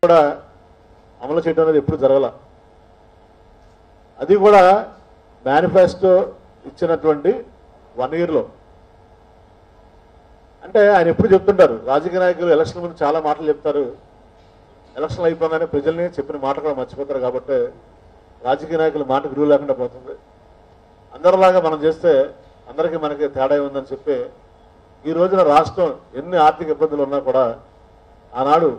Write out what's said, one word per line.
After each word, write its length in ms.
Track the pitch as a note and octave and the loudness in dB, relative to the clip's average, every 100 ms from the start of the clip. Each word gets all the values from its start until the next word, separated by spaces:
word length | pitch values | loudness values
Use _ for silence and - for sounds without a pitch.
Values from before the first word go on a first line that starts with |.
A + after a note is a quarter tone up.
కూడా 400 | F3 E3+ D3 - - - _ _ _ _ _ _ | 4 4 2 -2 -14 -20 _ _ _ _ _ _
అమలు 180 | B2+ E3 | -6 -4
చేయడం 220 | E3 D#3+ | -2 0
అనేది 160 | D#3+ D3+ | 2 2
ఎప్పుడు 180 | C#3 D3+ | 0 -2
జరగల. 360 | C3 C3+ B2+ - - _ _ _ _ _ _ _ _ _ _ _ _ _ _ _ _ - | 2 2 0 -6 -20 _ _ _ _ _ _ _ _ _ _ _ _ _ _ _ _ -14
అది 160 | C#3+ G3+ | 0 4
కూడా 580 | G3 G#3 F3+ G3+ - - _ _ _ _ B2+ | 6 6 6 4 0 -18 _ _ _ _ -2
మేనిఫెస్టో 880 | D3 F3+ F#3+ F3+ - F#3+ F#3 - - _ _ C#3 | 0 2 4 2 2 2 2 0 -10 _ _ -20
ఇచ్చినటువంటి 800 | - E3+ D#3+ D#3 D3 D#3 B3 - _ _ _ _ A2+ | -8 -4 -2 0 0 0 -4 -8 _ _ _ _ -10
వన్ 160 | D3 | -6
ఇయర్‌లో. 340 | D#3+ F3 D3+ G#2 - _ _ _ _ _ _ _ _ _ _ _ _ _ _ _ _ _ _ _ _ | -4 -2 -4 -4 -14 _ _ _ _ _ _ _ _ _ _ _ _ _ _ _ _ _ _ _ _
అంటే 240 | - G3+ G3+ | -4 2 4
ఆయన 200 | G3+ E3+ | 4 2
ఎప్పుడు 200 | E3 G#3+ | 0 2
చెప్తుంటారు, 520 | F#3+ G3 F#3+ E3 A2+ A2 | 2 2 4 4 2 -2
రాజకీయ 320 | C#3+ E3+ F3+ | -2 -2 -2
నాయకులు 340 | F3+ F3 F3 | -2 0 0
ఎలక్షన్ 300 | D#3 D#3 F3+ | 2 0 -6
ముందు 220 | F3 E3 | -12 -4
చాలా 160 | C#3+ D#3+ | -2 -2
మాటలు 280 | D#3 D3 D#3 | -2 -4 -4
చెప్తారు, 480 | D3 D#3 D3 B2+ - _ _ _ _ _ _ _ _ _ B2+ | -4 -2 -4 -6 -10 _ _ _ _ _ _ _ _ _ -10
ఎలక్షన్లు 280 | D#3 - | -10 -2
అయిపోగానే 400 | E3+ E3 E3 D#3+ | -4 -2 -4 -2
ప్రజల్ని 400 | E3 D3 D3 E3 | -4 -2 -4 -4
చెప్పిన 320 | F3 F3 C#3 D3 | -6 -6 -10 -6
మాట 240 | C3+ C#3 | -6 -4
కూడా 140 | D3+ | -6
మర్చిపోతారు. 440 | C3+ B2 C3+ C#3 C3+ | -6 -10 -10 -8 -6
కాబట్టి 480 | B2 B2 B2+ C3 B2 - _ _ _ _ _ _ | -4 -6 -4 -4 -4 -8 _ _ _ _ _ _
రాజకీయ 320 | B2 C#3+ D#3 E3 | -4 -4 -4 -2
నాయకులు 280 | D#3+ D3+ | -2 -2
మాటకు 240 | C3 C3 C#3 | -2 -4 -4
విలువ 160 | C3+ | -4
లేకుండా 300 | D3 C#3+ C#3+ | 2 2 0
పోతుంది. 380 | C3 B2 B2+ - - _ _ _ _ _ _ _ _ _ | -4 -6 -10 -18 -20 _ _ _ _ _ _ _ _ _
అందరిలాగా 460 | C#3 E3+ F#3+ F#3+ F#3 | 0 2 6 6 4
మనం 220 | D#3+ D#3 | 0 0
చేస్తే 520 | D3+ D#3+ F3 C#3 C#3 - - _ - | -2 0 2 2 0 -4 -20 _ -16
అందరికీ 280 | C3 E3 D#3+ | -6 -4 -4
మనకి 320 | D3+ D3 D3 | -6 -6 -6
తేడా 340 | C#3 C3+ D3 | -2 0 0
ఉందని 240 | C#3 C#3 C3+ | -2 -8 -10
చెప్పి 380 | C3+ D#3 C3 B2 - _ _ _ _ _ _ D3+ | -12 -6 -6 -6 -16 _ _ _ _ _ _ -8
ఈ 20 | |
రోజున 300 | D#3+ F3+ F#3 | -2 0 2
రాష్ట్రం 580 | D#3+ D3 D#3 - E3+ B2+ _ | 4 4 2 -2 -4 -4 _
ఎన్ని 220 | B2+ D#3+ F3+ | -14 -4 2
ఆర్థిక 320 | D#3 D#3 D#3+ | 2 2 -6
ఇబ్బందులు 340 | D3 D#3 D3 | -2 -2 -2
ఉన్నా 160 | C#3 C#3 | -4 -4
కూడా 420 | C3 B2+ B2 A#2 - _ _ _ _ _ _ | -2 0 0 -4 -16 _ _ _ _ _ _
ఆనాడు 320 | B2 C3+ D#3 D#3+ | -6 0 2 2